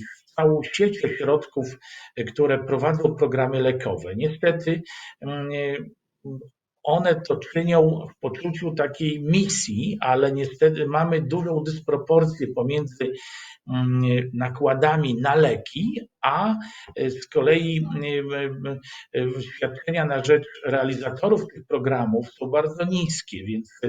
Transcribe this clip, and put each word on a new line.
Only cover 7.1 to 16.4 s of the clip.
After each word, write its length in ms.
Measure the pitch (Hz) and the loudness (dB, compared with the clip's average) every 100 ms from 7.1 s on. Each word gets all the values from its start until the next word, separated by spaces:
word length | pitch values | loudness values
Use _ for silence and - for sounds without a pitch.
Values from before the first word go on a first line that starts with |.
| 160 | 2
to 140 | - 135 | 0 -4
czynią 720 | - 165 170 170 156 - - | -4 -2 2 6 6 4 -4
w 80 | - | -8
poczuciu 540 | 135 - 175 160 170 | -8 -6 -6 -4 -4
takiej 480 | 156 143 - 156 147 | -2 -2 -2 -4 -2
misji, 760 | 147 185 196 - - 104 170 - | 2 2 2 0 -4 -2 -2 -2
ale 300 | 127 131 139 | 2 4 4
niestety 560 | 139 135 - 156 156 143 | 2 -4 2 4 4 0
mamy 340 | 147 165 165 | 2 2 0
dużą 420 | 131 165 175 160 | 0 -2 -2 -2
dysproporcję 840 | 151 156 - 147 - 165 160 - 135 | -4 -6 -2 -2 4 4 4 2 -4
pomiędzy, 640 | 131 123 151 143 - 127 131 - - - - - | -2 -2 -2 -4 -4 -4 -4 -12 -16 -18 -16 -6
mm, 340 | 127 127 127 127 123 127 | 0 2 2 2 2 0
nakładami 840 | 120 127 - 139 131 151 156 143 117 | -4 -4 0 2 4 4 4 2 2
na 200 | 139 151 | 2 4
leki, 760 | 147 104 - - 208 - - _ | 4 2 -4 -4 -4 -4 -10 _
a, 340 | 135 151 | -2 0